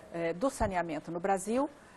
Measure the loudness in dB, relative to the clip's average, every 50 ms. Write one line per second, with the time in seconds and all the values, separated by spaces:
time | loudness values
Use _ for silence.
0 | -14 -8 -4 -2 0 0 0 2 0 0 2 2 0 0 2 0 0 0 -2 -4
1 | -4 -6 -4 -2 2 2 2 2 2 0 0 2 0 0 -2 -8 -20 -20 -20